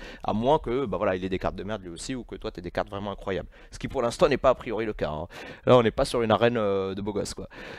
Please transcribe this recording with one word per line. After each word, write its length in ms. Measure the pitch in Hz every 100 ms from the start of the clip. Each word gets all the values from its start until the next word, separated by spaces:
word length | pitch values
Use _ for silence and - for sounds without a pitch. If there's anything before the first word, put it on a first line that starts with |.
| - -
À 120 | -
moins 260 | 104 123 156
que, 260 | 117 131 120
bah, 120 | 90
voilà, 180 | 101 92
il 80 |
ait 60 | 92
des 100 | 92
cartes 160 | 87 90
de 80 |
merde 180 | 95 107
lui 80 | 90
aussi 240 | 82 -
ou 120 | 131 -
que 100 | 98
toi, 160 | -
t'aies 100 | -
des 100 | 87
cartes 180 | - 98
vraiment 220 | 101 101
incroyables. 360 | 98 101 90 - - -
Ce 80 | -
qui, 80 | 117
pour 140 | 135
l'instant, 260 | 120 - 156
n'est 100 | 143
pas 120 | 131
a 60 | 120
priori 300 | 120 107 110
le 60 |
cas, 180 | - 78
hein. 180 | 76 87 - - - -
Là, 120 | 123
on 40 |
n'est 100 | 113
pas 120 | -
sur 180 | 139 123
une 100 | 110
arène, 260 | 98 120 120
euh, 360 | 101 98 95
de 80 | 98
beau 120 | 101
gosse, 200 | 98 -
quoi. 140 | - 95 - -